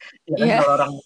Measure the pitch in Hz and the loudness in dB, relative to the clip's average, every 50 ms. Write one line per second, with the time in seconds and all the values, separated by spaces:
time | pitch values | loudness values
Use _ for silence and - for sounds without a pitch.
0 | - - - _ _ - 143 - - - - - - 143 143 143 143 143 143 - | -20 -20 -20 _ _ -8 -4 0 0 2 2 2 2 2 2 0 0 -4 -4 -12
1 | - | -16